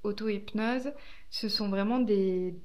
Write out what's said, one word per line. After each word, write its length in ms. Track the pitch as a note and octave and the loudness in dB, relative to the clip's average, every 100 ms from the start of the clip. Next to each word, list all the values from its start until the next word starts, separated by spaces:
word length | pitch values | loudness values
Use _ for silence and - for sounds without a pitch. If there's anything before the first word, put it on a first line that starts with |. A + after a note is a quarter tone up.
auto-hypnose, 920 | G#3 G3+ A3 G3+ G#3 G#3+ A3 B3+ C4 D4 - - - | -4 -2 -2 -2 -2 -2 0 0 -2 -8 -12 -14 -10
ce 180 | - A3 | -4 -2
sont 200 | F#3+ G3+ | 0 0
vraiment 300 | G3 G3+ B3+ | 2 2 4
des 560 | A3+ G3+ F#3+ F#3 F3+ F3 | 4 4 4 2 0 -4